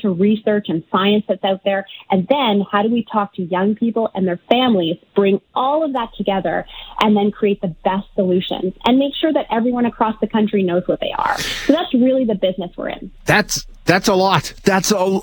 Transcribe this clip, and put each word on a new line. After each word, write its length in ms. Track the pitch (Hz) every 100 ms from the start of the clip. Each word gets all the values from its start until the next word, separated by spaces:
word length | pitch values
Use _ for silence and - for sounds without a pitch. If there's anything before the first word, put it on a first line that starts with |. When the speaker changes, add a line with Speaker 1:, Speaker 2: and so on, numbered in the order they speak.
Speaker 1:
to 80 | 208
research 560 | 170 202 214 - 208 208
and 160 | 165 -
science 340 | 190 196 208 -
that's 160 | 190
out 200 | 196 190
there? 220 | 196 196 - - -
And 180 | 190 175
then 380 | 285 240 202 196
how 100 | 208
do 80 | 220
we 160 | 240 -
talk 220 | 214 202 -
to 80 |
young 320 | 170 180 196 214
people 340 | 233 226 220 196
and 120 | 185
their 120 | 180 -
families, 480 | 240 254 196 165 175 _ 208
bring 240 | 196 196 _
all 320 | - 262 302 311
of 80 |
that 160 | 247 - -
together, 480 | 196 196 175 175 - - - -
and 140 | 220 208
then 140 | 208
create 320 | - 208 202
the 140 | 185 156
best 240 | 196 190 - -
solutions 580 | 185 180 - - 190 - 233
and 120 | 262
make 160 | 277
sure 180 | - 320
that 140 | 294 -
everyone 340 | 226 240 247 240
across 300 | - 220 220
the 60 | 214
country 360 | 226 214 202
knows 240 | 185 175 -
what 120 | 151
they 120 | - -
are? 220 | - -
So 360 | - - -
that's 200 | 311 359
really 320 | 247 254 262 233
the 80 |
business 380 | 190 190 185 175 -
we're 140 | -
in. 220 | - - - -
Speaker 2:
That's, 420 | 190 180 - - - -
that's 220 | 185 214
a 80 | 190
lot. 380 | 190 170 - -
That's 280 | 196 190 175
a, 280 | 202 190 190